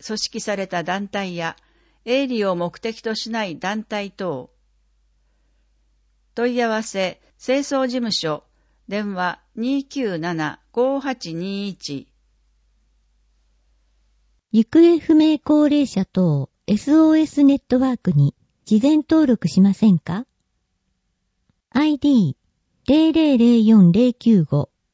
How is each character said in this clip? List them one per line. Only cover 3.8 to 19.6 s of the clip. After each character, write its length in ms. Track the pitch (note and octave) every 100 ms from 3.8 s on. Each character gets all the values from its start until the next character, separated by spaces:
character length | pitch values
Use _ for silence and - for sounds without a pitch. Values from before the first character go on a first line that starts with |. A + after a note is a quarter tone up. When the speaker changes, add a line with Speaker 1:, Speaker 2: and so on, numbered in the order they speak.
Speaker 1:
体 260 | G#3 G#3 G3+
等。 400 | - F#3 C3+ - _ _ _ _ _ _ _ _ _ _ _ _ _ _ _ _ _ _
問 220 | - A#3+ A#3+
い 60 |
合 80 | A#3
わ 120 | A3
せ、 400 | A3 G3 F#3 - _ _
清 220 | - C#4
掃 260 | C#4 C#4 C4
事 120 | B3+
務 140 | A#3
所、 320 | G3 D#3+ D3+ _ _ _ _ -
電 260 | G3+ G#3
話、 260 | F#3 F3+ - _ -
二 300 | A#3+ C#4 C#4
九 320 | C#4 A3+ E3+
七 420 | E3+ D#3+ D3+ - _
五 280 | - B3+ C#4
八 340 | C#4 B3+ E3+
二 360 | E3 F#3 G3 G3+
一。 380 | F3+ - C#3 - _ _ _ _ _ _ _ _ _ _ _ _ _ _ _ _ _ _ _ _ _ _ _ _
Speaker 2:
行 160 | G#3+ A3
方 300 | D#4+ E4+ E4+
不 160 | - D#4
明 240 | D#4 D#4
高 280 | - D4+ D4
齢 200 | D4 C4+
者 180 | G3 F#3+
等 440 | - F3+ C#3+ C3+ _ -
エ 80 | G#3
ス 240 | - D#4
オ 160 | D#4+ D#4
ー 40 |
エ 60 | D#4
ス 180 | -
ネ 120 | C#4 C#4
ッ 40 |
ト 200 | - B3+
ワ 120 | C4
ー 60 | A#3+
ク 140 | -
に 240 | C#3+ C#3+ - _ _ -
事 160 | G#3+
前 160 | C4+ D#4
登 280 | - D#4+ C#4+
録 220 | A3+ E3+
し 140 | -